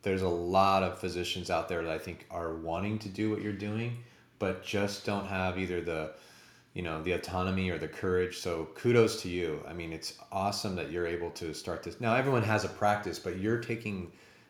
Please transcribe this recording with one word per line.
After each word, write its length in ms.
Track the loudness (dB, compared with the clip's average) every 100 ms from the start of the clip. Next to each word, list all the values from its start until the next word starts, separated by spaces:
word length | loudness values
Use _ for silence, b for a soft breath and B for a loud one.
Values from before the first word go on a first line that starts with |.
there's 200 | 0 2
a 80 | 2
lot 540 | 2 4 6 8 6
of 160 | 4 0
physicians 500 | -4 -2 -2 -4 0
out 180 | 0 0
there 140 | -2
that 80 | -2
I 60 | -4
think 300 | -6 -12 -10
are 260 | -6 -6 -4
wanting 440 | -4 -2 -2 -2
to 100 | -4
do 220 | -2 0
what 100 | 0
you're 120 | -2
doing, 440 | -4 -4 -2 -4 -6 B B B -4
but 260 | -2 -2
just 420 | -2 0 0 -2 -2
don't 200 | -2 -2
have 320 | 0 0 0
either 240 | 0 -2
the, 320 | -2 -2 -4 B B B B B B
you 80 | -6
know, 200 | -4 -2
the 100 | 0
autonomy 560 | -2 0 0 2 2 0
or 80 | 0
the 100 | -4
courage. 500 | -2 2 4 2 -2
So 320 | -2 -2 -4 0
kudos 460 | 6 8 6 4
to 80 | -2
you. 340 | -2 0 -2 -6
I 60 |
mean, 200 | -8 -6
it's 240 | -6 -8 -12 -6
awesome 440 | 0 0 0 -2 -2
that 160 | -2
you're 160 | -2 0
able 240 | 0 -4
to 220 | -6 -8
start 280 | -6 -6 -6
this. 160 | -6 -2
Now, 160 | 2 4
everyone 280 | 4 4
has 220 | 4 2 0
a 40 |
practice, 480 | 2 4 4 0 -4
but 220 | -4 -2
you're 180 | 0 0
taking, 540 | 0 -4 -4 -4 -6 B B B B